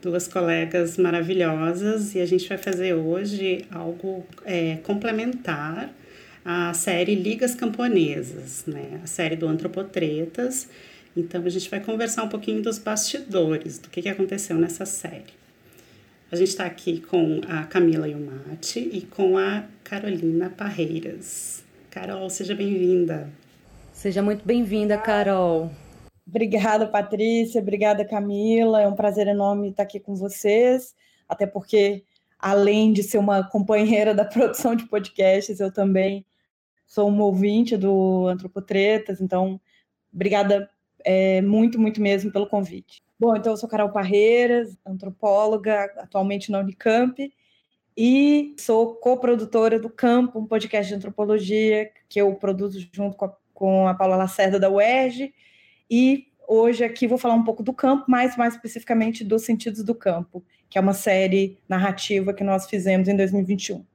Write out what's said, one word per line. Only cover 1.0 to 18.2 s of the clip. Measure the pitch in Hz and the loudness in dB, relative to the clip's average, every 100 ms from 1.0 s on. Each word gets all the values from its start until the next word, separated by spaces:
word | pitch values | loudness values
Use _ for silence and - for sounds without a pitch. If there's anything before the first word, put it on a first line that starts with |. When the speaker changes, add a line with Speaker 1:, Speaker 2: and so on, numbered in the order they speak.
| 180 170 165 185 165 156 165 175 208 220 202 185 | 0 2 -2 0 0 0 -2 -2 -2 -2 -2 -4
Speaker 1:
e | |
a | 175 | 0
gente | 185 180 | 0 0
vai | 196 | -8
fazer | 202 180 185 | -4 -4 -2
hoje | 165 160 175 202 202 190 180 - | -2 0 -2 -4 -4 -2 -4 -6
algo, | 170 165 175 190 190 180 - - | -10 -10 -8 -8 -8 -12 -18 -6
é, | 180 165 160 | -2 -2 -4
complementar | - 202 226 220 233 247 - 151 151 170 277 - - - - - 180 | -4 -4 -2 -4 -4 -6 -6 -6 -6 -8 -12 -16 -20 -20 -20 -18 -6
à | 175 170 | -4 -2
série | 170 - 175 180 202 | -4 -2 0 0 0
Ligas | 185 233 247 | -2 -2 -2
Camponesas, | 240 233 208 247 202 156 143 127 - 135 - - | -2 -6 -4 0 2 2 -2 -10 -12 -14 -12 -12
né? | 143 139 180 | -12 -12 -14
A | 170 | -12
série | - 160 160 | -6 -4 -4
do | 160 | -4
Antropotretas. | 160 175 - 196 190 160 151 165 - 247 262 - - - - _ - | -4 -6 -8 -8 -4 -4 -4 -6 -6 -6 -6 -12 -20 -20 -20 _ -6
Então, | 170 180 | -6 -4
a | 175 | -4
gente | 180 - | -4 -6
vai | 202 | -8
conversar | 202 220 233 226 | -6 -4 -4 -4
um | 214 | -6
pouquinho | 214 208 220 | -6 -4 -4
dos | 220 220 | -4 -6
bastidores, | - 214 - 277 - 190 160 156 160 147 | -6 -4 -4 -6 -4 0 0 0 -6 -14
do | - | -12
que, | - | -10
que | 175 | -8
aconteceu | 196 190 196 - 165 | -4 -4 -4 -4 0
nessa | 170 - 190 | 0 -2 -8
série. | - 165 - - _ _ _ _ - _ - _ _ _ | -8 -10 -16 -20 _ _ _ _ -20 _ -20 _ _ _
A | 170 | 0
gente | 185 - | 0 0
tá | 180 | -8
aqui | 170 - 165 | -6 -6 -6
com | - 180 160 156 - | -2 0 2 0 -4
a | 165 160 | -8 -4
Camila | 185 170 160 151 | 2 4 2 -2
Iumati | 147 | -6